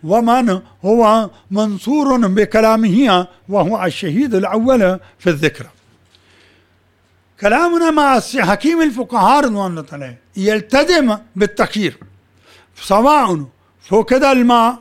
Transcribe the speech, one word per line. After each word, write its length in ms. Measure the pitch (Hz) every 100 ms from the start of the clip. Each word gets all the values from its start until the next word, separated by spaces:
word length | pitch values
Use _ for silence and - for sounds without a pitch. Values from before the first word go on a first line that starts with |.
ومن 560 | 156 214 233 247 240 185 - _ 185
هو 440 | 233 214 220 208 - _
منصور 760 | 196 214 196 - 294 277 254 214
بكلامه 1000 | 190 202 220 220 220 220 190 269 180 180 _ -
وهو 360 | 202 170 214 185
الشهيد 500 | - 185 160 277 196
الأول 640 | 202 220 233 254 190 185 - _
في 100 | 180
الذكر. 360 | 151 156 - 120 _ _ _ _ _ _ _ _ _ _ _ _ _ _ _ _ _
كلامنا 500 | 202 247 349 339 330
مع 260 | 311 285 254
الس-، 200 | - 254
حكيم 440 | 185 202 294 330
الفقهاء 640 | 311 233 247 233 190 285 285
رضوان 260 | 202 190
الله 140 | 165 143
عليه 260 | 147 131 120 _ -
يلتزم 800 | 196 214 214 262 294 349 254 214 - 185
بالتخيير، 640 | 208 208 208 214 180 - - _ _ _ _ - _ -
سواء 640 | - 196 254 302 226 165 135 _ _ _
فقد 420 | - 196 220 262
الماء 560 | 277 262 240 240 226 247